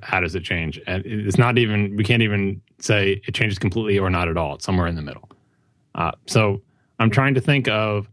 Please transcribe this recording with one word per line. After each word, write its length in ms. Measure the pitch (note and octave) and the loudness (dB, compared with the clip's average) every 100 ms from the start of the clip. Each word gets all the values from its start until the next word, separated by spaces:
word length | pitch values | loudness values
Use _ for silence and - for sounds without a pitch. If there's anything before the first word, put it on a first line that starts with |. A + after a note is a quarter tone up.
how 160 | - F#2+ | -2 -2
does 160 | F2 F2+ | -2 -4
it 80 | |
change? 360 | - F2 D#2+ - - | -6 -4 -4 -8 -6
And 180 | F#2+ | -6
it's 360 | - G#2+ G2+ F2+ | -4 -4 0 2
not 180 | A#2+ A#2+ | 4 4
even, 380 | A2 G#2 G2+ G#2 | 2 2 0 0
we 80 | |
can't 180 | G2+ A#2+ | 0 2
even 400 | A2 G2+ G2 G2+ - _ | 2 2 0 -4 -10 _
say 420 | - G#2+ G2 G2 - | 0 2 2 0 -4
it 80 | |
changes 240 | - A2 F#2+ | -2 -2 0
completely 400 | G#2 A2 G#2+ G2 | -2 -2 0 0
or 140 | F#2+ | 2
not 160 | F2+ E2+ | 0 0
at 80 | E2 | 0
all. 160 | D2+ | -2
It's 100 | D2 | -4
somewhere 220 | - F#2 E2+ | -2 0 0
in 100 | E2 | -2
the 60 | |
middle. 260 | C#2+ A1+ - - _ _ _ _ _ - | -8 -12 -18 -20 _ _ _ _ _ -4
Uh, 160 | E2 - - | -4 -4 -2
so 340 | A2+ G#2+ G2 - _ _ - | 2 2 0 -6 _ _ 0
I'm 100 | A2+ | 2
trying 240 | G2+ C3+ | 4 2
to 80 | C3 | 2
think 260 | D3 C#3+ A#2+ | 2 2 2
of 400 | G#2+ G#2+ G#2 G2+ | 0 0 -2 -6